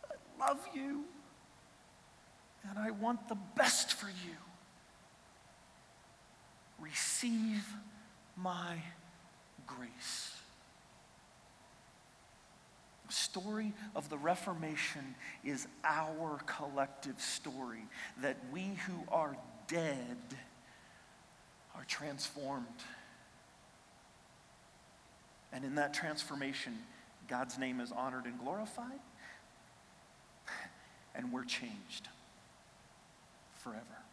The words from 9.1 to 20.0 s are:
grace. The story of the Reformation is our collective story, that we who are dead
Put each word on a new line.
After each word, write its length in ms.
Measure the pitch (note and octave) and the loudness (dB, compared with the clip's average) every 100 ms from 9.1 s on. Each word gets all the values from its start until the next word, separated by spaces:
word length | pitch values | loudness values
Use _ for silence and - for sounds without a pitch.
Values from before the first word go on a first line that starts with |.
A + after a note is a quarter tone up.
| - - - - - B2 | -20 -20 -20 -20 -16 -10
grace. 680 | B2+ A#2+ - - - - - - - - - - - - - - - - - - - - - - - - - - - - - - - - | -8 -8 -8 -4 -4 -4 -8 -14 -18 -20 -20 -20 -20 -20 -20 -20 -20 -20 -20 -20 -20 -20 -20 -20 -20 -20 -20 -20 -20 -20 -20 -20 -18 -2
The 60 | |
story 580 | - - F#3+ F#3+ G#3+ G#3+ G#3 - - | 2 2 0 0 2 2 0 -2 -2
of 120 | D3 | -2
the 80 | D3+ | 2
Reformation 960 | D#3 F3+ - E3+ D#3 D3+ - D3 C3+ B2 - - | 6 6 4 0 0 2 0 0 -6 -8 -10 -4
is 220 | C3+ C#3 - - | 0 0 -2 2
our 580 | D#3 D3+ D#3 D#3+ D#3+ D3 - | 4 6 4 2 0 0 -2
collective 720 | - C#3+ C#3 C#3 - C#3 - | -2 0 2 2 0 -6 -2
story, 640 | - - D3 C3 B2 A2+ G#2+ - - - | 0 0 -2 -4 -4 -4 -8 -8 -8 0
that 180 | C#3 C3+ B2+ | 0 2 -4
we 260 | D#3 F#3+ G3 G3 | -2 -2 -2 -2
who 160 | F3+ - | -2 4
are 260 | E3 D3+ C3+ - - - | 4 4 0 -8 -12 0
dead 520 | E3 D#3+ C#3 | 2 4 2